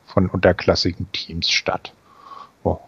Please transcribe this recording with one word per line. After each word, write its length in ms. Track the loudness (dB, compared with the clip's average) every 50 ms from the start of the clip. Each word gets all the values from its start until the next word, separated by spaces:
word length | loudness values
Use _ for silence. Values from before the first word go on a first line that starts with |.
| _
von 220 | -2 0 2 2
unterklassigen 840 | 2 2 4 4 4 4 4 2 2 2 2 2 -2 -4 -6 -8 -8
Teams 380 | -8 -10 -10 -8 -8 -4 -2 0
statt. 440 | -2 -2 -2 -2 -4 -4 -6 -12 -20 _ _ _ _ -20 -20 -20 -20 -20 -20 -20 _ _ -2
Oh, 140 | -2 -2 -4 -2